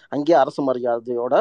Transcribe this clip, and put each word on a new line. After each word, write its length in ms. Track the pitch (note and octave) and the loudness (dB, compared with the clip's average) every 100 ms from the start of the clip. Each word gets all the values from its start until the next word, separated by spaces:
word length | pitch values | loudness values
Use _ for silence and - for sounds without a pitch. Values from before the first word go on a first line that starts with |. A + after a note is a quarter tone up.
| - | -10
அங்கேயே 240 | C3+ D3 E3 | -4 2 4
அரசு 220 | C3+ D3+ | 4 0
மரியாதையோட 720 | C#3 B2+ A#2+ A#2 A#2 A#2+ B2 D#3 | -4 -2 -2 -4 -4 -6 0 0